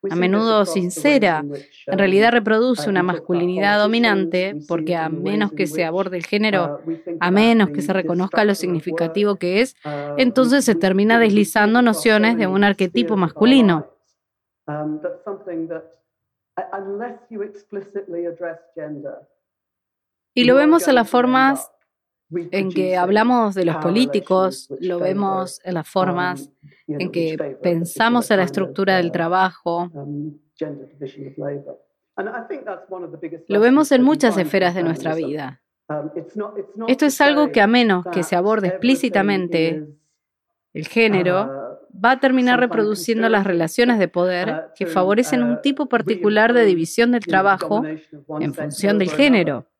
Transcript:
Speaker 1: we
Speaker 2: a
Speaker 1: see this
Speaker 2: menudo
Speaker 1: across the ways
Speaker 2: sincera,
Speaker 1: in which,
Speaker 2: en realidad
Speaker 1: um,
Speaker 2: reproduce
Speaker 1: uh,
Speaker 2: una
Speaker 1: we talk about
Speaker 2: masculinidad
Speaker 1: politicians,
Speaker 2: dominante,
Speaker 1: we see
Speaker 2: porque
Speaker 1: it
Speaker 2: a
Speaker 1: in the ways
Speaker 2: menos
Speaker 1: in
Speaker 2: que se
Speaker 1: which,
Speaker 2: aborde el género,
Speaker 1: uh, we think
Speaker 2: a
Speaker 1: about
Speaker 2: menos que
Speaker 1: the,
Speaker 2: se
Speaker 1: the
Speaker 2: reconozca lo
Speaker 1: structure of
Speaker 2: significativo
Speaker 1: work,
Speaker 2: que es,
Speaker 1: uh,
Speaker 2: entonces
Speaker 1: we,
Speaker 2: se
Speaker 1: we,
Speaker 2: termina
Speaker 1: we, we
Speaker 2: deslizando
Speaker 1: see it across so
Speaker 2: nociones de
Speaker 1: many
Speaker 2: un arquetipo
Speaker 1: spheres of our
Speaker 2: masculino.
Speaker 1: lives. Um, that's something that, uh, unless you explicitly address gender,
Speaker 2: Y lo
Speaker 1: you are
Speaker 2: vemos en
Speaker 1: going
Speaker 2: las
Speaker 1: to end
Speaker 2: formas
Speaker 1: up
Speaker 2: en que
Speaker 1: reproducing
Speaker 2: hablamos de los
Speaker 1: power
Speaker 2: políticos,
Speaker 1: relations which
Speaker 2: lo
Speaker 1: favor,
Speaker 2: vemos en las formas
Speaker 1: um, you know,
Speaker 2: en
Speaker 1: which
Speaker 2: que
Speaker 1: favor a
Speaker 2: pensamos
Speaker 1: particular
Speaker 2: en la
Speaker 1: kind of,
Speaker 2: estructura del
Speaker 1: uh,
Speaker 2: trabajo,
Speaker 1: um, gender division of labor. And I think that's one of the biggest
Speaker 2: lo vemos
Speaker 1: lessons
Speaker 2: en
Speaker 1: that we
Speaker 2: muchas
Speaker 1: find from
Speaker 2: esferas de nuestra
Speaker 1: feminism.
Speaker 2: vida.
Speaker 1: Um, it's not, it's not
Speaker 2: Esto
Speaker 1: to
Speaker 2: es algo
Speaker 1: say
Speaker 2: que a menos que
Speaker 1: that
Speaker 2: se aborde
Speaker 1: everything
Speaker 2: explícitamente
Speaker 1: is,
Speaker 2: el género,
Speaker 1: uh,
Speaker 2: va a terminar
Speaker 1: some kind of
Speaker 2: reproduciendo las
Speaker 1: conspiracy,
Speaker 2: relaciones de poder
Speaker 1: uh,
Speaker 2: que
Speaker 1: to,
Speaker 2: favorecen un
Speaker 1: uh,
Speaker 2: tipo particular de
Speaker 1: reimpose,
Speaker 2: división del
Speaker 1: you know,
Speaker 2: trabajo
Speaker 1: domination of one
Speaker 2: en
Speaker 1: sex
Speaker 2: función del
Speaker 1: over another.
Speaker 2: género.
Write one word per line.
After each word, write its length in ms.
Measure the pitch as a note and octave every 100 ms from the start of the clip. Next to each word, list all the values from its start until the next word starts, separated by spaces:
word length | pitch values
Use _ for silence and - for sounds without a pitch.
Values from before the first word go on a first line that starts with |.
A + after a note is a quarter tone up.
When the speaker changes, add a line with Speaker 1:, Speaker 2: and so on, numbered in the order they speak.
Speaker 1:
we 80 | G3
Speaker 2:
a 40 |
Speaker 1:
see 60 | E3+
this 0 |
Speaker 2:
menudo 320 | F#3 G3+ A3+ G#3+
Speaker 1:
across 140 | F#3+
the 60 | E3
ways 140 | F3+
Speaker 2:
sincera, 460 | E3+ C#4+ D4 G3+ D#3+
Speaker 1:
in 80 | D3
which, 340 | C#3+ - - -
Speaker 2:
en 120 | F#3+
realidad 300 | G3 G3 A3
Speaker 1:
um, 60 |
Speaker 2:
reproduce 520 | A#3+ G#3+ A3 B3+ A#3+ A3
Speaker 1:
uh, 40 |
Speaker 2:
una 100 | F#3+
Speaker 1:
we 60 | F3+
talk 40 | E3+
about 40 |
Speaker 2:
masculinidad 560 | - F3 F3 F#3 G3+ G#3
Speaker 1:
politicians, 20 |
Speaker 2:
dominante, 720 | G#3 A#3 A#3 G3 F3+ F3+ F#3
Speaker 1:
we 60 | D3+
see 60 | D3+
Speaker 2:
porque 240 | E3+ D#3+
Speaker 1:
it 40 | E3+
Speaker 2:
a 100 | D#3+
Speaker 1:
in 40 |
the 60 | D#3+
ways 80 | F#3
Speaker 2:
menos 180 | G#3 G3+
Speaker 1:
in 40 | D3+
Speaker 2:
que 100 | F3
se 60 |
Speaker 1:
which, 120 | D3+
Speaker 2:
aborde 320 | E3 F3 F#3+ F3+
el 60 | E3
género, 380 | G#3 A3 G3
Speaker 1:
uh, 220 | E3 C#3+ E3
we 100 | E3
think 200 | - E3
Speaker 2:
a 60 | F3
Speaker 1:
about 60 |
Speaker 2:
menos 340 | F#3+ A3+ A3+ F#3+
que 40 | C#3+
Speaker 1:
the, 40 |
Speaker 2:
se 60 | D3
Speaker 1:
the 60 |
Speaker 2:
reconozca 500 | G3 E3 F3 F#3+ -
lo 80 | G#3
Speaker 1:
structure 0 |
of 60 | G3
Speaker 2:
significativo 720 | F3+ E3+ F3+ E3 E3+ F3+ G#3
Speaker 1:
work, 100 | G3
Speaker 2:
que 200 | F3+ F#3+
es, 120 | C4 - D3+
Speaker 1:
uh, 280 | D3 D4 C#4+
Speaker 2:
entonces 400 | C4 C4 B3 C#4
Speaker 1:
we, 40 |
Speaker 2:
se 100 | B3
Speaker 1:
we, 60 | F3+
Speaker 2:
termina 340 | F#3+ F#3+ G#3
Speaker 1:
we, 60 | A#3
we 40 | A3+
Speaker 2:
deslizando 500 | G3+ G3+ A3 G#3 A#3
Speaker 1:
see 40 |
it 60 | A#3+
across 140 | A3
so 60 | A#3
Speaker 2:
nociones 260 | G#3+ G#3+ A3+
de 80 | G3
Speaker 1:
many 80 | F#3+
Speaker 2:
un 80 |
arquetipo 260 | G3+ G3 F#3+
Speaker 1:
spheres 200 | A#3+ A#3+
of 0 |
our 60 | G#3
Speaker 2:
masculino. 540 | E3+ - A3 C4+ G#3+ D#3+
Speaker 1:
lives. 160 | - _ _ _ _ _ _ _ -
Um, 320 | D3 D3+ D3+
that's 220 | F3 F3
something 440 | G#3+ G3 F#3+ E3+ E3
that, 160 | E3 - _ _ _ _ _ _ -
uh, 40 | -
unless 480 | G3 G3 G3+ A#3+ A#3 _
you 120 | A3
explicitly 840 | G#3+ - _ G3+ G3 G3+ G3 E3+ E3+
address 320 | E3 E3+ D#3+ _ -
gender, 400 | D3+ D3 C#3+ B2 _ _ _ _ _ _ _ _ _ _ _
Speaker 2:
Y 80 | -
lo 100 | A#3+
Speaker 1:
you 40 | C4
are 80 | D4+
Speaker 2:
vemos 160 | E4
en 40 | D4+
Speaker 1:
going 80 | B3+
Speaker 2:
las 140 | A#3
Speaker 1:
to 60 | B3
end 60 |
Speaker 2:
formas 380 | B3 B3+ C4+ C4+
Speaker 1:
up 120 | - _ _ _ _ _ _
Speaker 2:
en 180 | E3+ E3+
que 60 | G3
Speaker 1:
reproducing 400 | F#3+ E3+ F#3 F#3
Speaker 2:
hablamos 560 | F3+ G#3 A3+ B3 A3
de 100 | F#3+
los 100 | F3 D#3+
Speaker 1:
power 100 | E3+
Speaker 2:
políticos, 800 | G3+ B3+ G3+ - F#3 F#3 F#3 -
Speaker 1:
relations 40 |
which 180 | - F3+
Speaker 2:
lo 60 | F3
Speaker 1:
favor, 100 | F3
Speaker 2:
vemos 460 | G3 G3 F#3+ F3+ -
en 120 | F3+
las 140 | F3 D3+
formas 520 | F#3+ F#3 F3 F3+ F3+
Speaker 1:
um, 60 | -
you 220 | _ - _ -
know, 120 | D3
Speaker 2:
en 60 | F#3
Speaker 1:
which 60 |
Speaker 2:
que 220 | F3 D#3+ D#3
Speaker 1:
favor 160 | D3
a 60 | -
Speaker 2:
pensamos 680 | F3+ E3+ E3+ - A3+ A#3+ A#3
Speaker 1:
particular 80 |
Speaker 2:
en 20 | G3+
la 40 |
Speaker 1:
kind 0 |
of, 80 | F3+
Speaker 2:
estructura 460 | G3+ F#3+ C#3+ G3 F#3+
del 100 | E3+
Speaker 1:
uh, 60 |
Speaker 2:
trabajo, 800 | F3 E3 F#3 F#3 - F3 E3+ F3
Speaker 1:
um, 440 | D#3 C#3+ D3 D#3 D3 _ _
gender 300 | D3+ C#3+ -
division 380 | _ C3+ - C#3
of 100 | D3+
labor. 380 | C#3+ C#3+ C#3 C3+ _ _ _ -
And 120 | G3
I 140 | A#3 A3+
think 160 | D4+
that's 260 | G#3+ F#3 -
one 140 | F#3
of 80 | E3
the 60 | F3
biggest 260 | E3 D#3+ -
Speaker 2:
lo 120 | G3+
vemos 300 | A#3 C#4 D4+
Speaker 1:
lessons 20 |
Speaker 2:
en 60 | C4
Speaker 1:
that 20 |
we 40 | B3+
Speaker 2:
muchas 240 | D4+ B3+
Speaker 1:
find 60 | F#3+
from 60 | E3
Speaker 2:
esferas 260 | G3 F3+
de 80 | F3+
nuestra 280 | E3+ D#3+ E3
Speaker 1:
feminism. 180 | D#3+ C#3+
Speaker 2:
vida. 300 | D3+ C3+ C3+ _ _ _
Speaker 1:
Um, 220 | D3+ D3 -
it's 180 | - G#3+
not, 220 | G3+ G3+
it's 180 | G3 G#3
not 140 | A3+
Speaker 2:
Esto 140 | B3+
Speaker 1:
to 20 | D4
Speaker 2:
es 140 | C4+
algo 240 | C#4+ D4
Speaker 1:
say 80 | D4
Speaker 2:
que 80 | A#3
a 80 | G3+
menos 360 | A#3+ A#3 F3+ F3
que 160 | F3
Speaker 1:
that 60 | E3+
Speaker 2:
se 60 |
aborde 320 | F3+ F#3+ A3 F#3
Speaker 1:
everything 80 |
Speaker 2:
explícitamente 920 | F#3 A#3+ C4+ B3+ G3+ G3 G3 F3 E3 D#3+
Speaker 1:
is, 160 | D#3 D3+ - _ _ _ _ _ _ _
Speaker 2:
el 120 | D3 D#3
género, 560 | A3+ A3+ G3 F3+ F#3
Speaker 1:
uh, 520 | A3+ C4+ A3+ - - F#3
Speaker 2:
va 60 | A3+
a 100 | C4
terminar 360 | C4+ C4 B3 B3
Speaker 1:
some 60 | B3
kind 60 |
of 40 | A#3
Speaker 2:
reproduciendo 520 | G#3 G3+ - A3+ A3+
las 100 | A3
Speaker 1:
conspiracy, 80 | G3 E3+
Speaker 2:
relaciones 400 | E3 - A#3+ A3+
de 80 | F3
poder 400 | F3+ F3+ F3+ F#3
Speaker 1:
uh, 240 | D#3 D#3+ _
Speaker 2:
que 80 |
Speaker 1:
to, 60 | F#3
Speaker 2:
favorecen 520 | F#3+ F#3 G#3 B3 B3
un 80 | A#3+
Speaker 1:
uh, 80 | A#3+
Speaker 2:
tipo 240 | C#4 C#4 D4
particular 640 | A#3 F#3+ G#3 G#3 G#3+ A3+
de 80 | A#3+
Speaker 1:
reimpose, 60 | A3
Speaker 2:
división 380 | F3 E3+ - A#3
del 80 | A#3+
Speaker 1:
you 60 | G#3
know, 40 |
Speaker 2:
trabajo 460 | F#3+ G3 F#3+ - G#3
Speaker 1:
domination 440 | D#3 D#3 _ D3+
of 40 | -
one 160 | D3+
Speaker 2:
en 80 | D3+
Speaker 1:
sex 100 | C#3
Speaker 2:
función 340 | D3+ - F3 G3+
del 100 | F#3
Speaker 1:
over 60 | -
another. 40 | C#4+
Speaker 2:
género. 340 | A#3 D#3+ C3 -